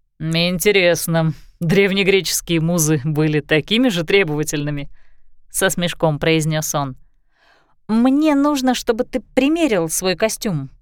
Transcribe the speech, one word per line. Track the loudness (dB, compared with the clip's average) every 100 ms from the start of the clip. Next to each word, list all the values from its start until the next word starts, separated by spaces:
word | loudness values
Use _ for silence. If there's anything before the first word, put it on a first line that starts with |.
| _ -10
"Интересно, | -4 -2 0 0 2 4 4 2 0 0 0 -2 -10 -6
древнегреческие | 0 2 4 2 0 0 -2 -6 -2 -2
музы | 0 0 0 0
были | 0 0 0 0
такими | 0 0 0 0 2
же | 0
требовательными?" | 0 2 2 -2 -4 -4 -4 -6 -8 -14 -20 -20 -20 -20 -12
со | -2 -2
смешком | 0 -4 0 -2 0
произнёс | 0 2 0 -2 -2
он. | -4 -4 -8 -18 _ _ _ _ _ _ _ -4
"Мне | 0 2 4 2 2
нужно, | 2 0 0
чтобы | -2 -2 -2
ты | -2 -6
примерил | -6 0 2 2 2 0 0
свой | -2 -2 0
костюм". | -2 -2 -4 -4 -6 -12